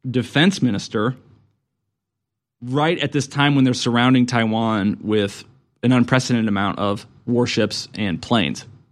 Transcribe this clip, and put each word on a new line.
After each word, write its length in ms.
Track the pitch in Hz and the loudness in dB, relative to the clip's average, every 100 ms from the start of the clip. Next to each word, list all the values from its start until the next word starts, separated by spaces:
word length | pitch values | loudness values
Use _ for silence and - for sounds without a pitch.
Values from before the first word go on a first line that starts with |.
| 131 | -2
defense 560 | 123 117 139 180 - | -4 -2 2 2 2
minister 540 | 123 98 - 110 110 131 _ _ _ _ _ _ _ _ _ _ _ _ _ _ | -2 -2 -4 -4 -4 -6 _ _ _ _ _ _ _ _ _ _ _ _ _ _
right 380 | 120 135 156 180 | -6 -2 0 0
at 140 | 139 | -2
this 120 | 147 131 | -2 -4
time 300 | 143 143 139 | 0 2 4
when 80 | |
they're 100 | 131 | 2
surrounding 520 | 123 123 120 123 131 123 | 2 0 2 4 4 2
Taiwan 720 | 120 110 113 113 110 98 - | 0 0 0 0 0 0 -2
with 440 | 104 107 101 - - _ _ _ | -2 0 0 -6 -20 _ _ _
an 100 | 120 | 2
unprecedented 560 | 127 120 131 - 120 110 | 2 4 2 2 0 0
amount 300 | 101 101 - | 0 -2 -2
of 280 | 101 101 - - - | -4 -4 -8 -14 -4
warships 640 | 120 120 - 107 - - | 0 0 0 0 -2 -10
and 280 | - 104 82 | -6 -4 -4
planes. 440 | - 120 76 - - - _ | 0 0 0 -4 -14 -20 _